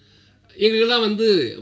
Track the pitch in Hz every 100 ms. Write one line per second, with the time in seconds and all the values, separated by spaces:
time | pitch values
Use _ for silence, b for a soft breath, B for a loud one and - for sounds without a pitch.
0 | b b b b b - 214 220 226 240
1 | 220 208 220 190 120 104